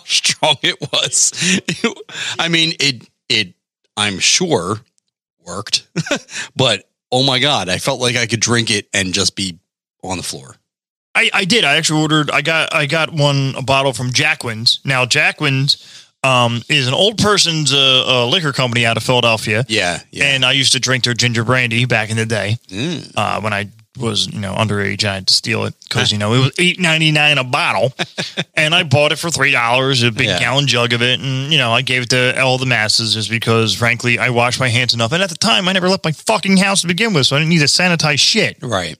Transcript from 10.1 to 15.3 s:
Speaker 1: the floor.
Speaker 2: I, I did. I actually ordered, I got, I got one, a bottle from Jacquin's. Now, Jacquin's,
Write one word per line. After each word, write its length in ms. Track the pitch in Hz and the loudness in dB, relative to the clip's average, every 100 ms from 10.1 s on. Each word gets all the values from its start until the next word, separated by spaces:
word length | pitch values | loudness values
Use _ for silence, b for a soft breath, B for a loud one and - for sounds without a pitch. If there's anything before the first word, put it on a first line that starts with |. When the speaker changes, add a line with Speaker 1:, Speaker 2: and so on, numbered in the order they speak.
| 90 | -8
Speaker 1:
the 60 | |
floor. 340 | 78 76 65 - _ _ _ _ _ | -8 -12 -16 -20 _ _ _ _ _
Speaker 2:
I, 160 | - 226 | -2 -2
I 100 | - | -2
did. 200 | 185 226 | 0 2
I 120 | 147 151 | 2 2
actually 240 | 156 156 | 2 0
ordered, 300 | 156 156 147 | 2 2 2
I 100 | 143 | -2
got, 340 | 151 160 147 | 0 -2 0
I 120 | 160 147 | -2 -2
got 260 | 165 156 | -2 -2
one, 420 | 160 143 139 135 131 | 0 2 2 -2 -4
a 60 | |
bottle 300 | 127 135 139 | 0 0 0
from 200 | 127 127 | -2 -4
Jacquin's. 680 | 123 151 160 120 110 120 - | 0 0 -2 -4 -4 -2 -2
Now, 200 | 139 131 | 0 0
Jacquin's, 960 | 123 147 175 | 0 2 0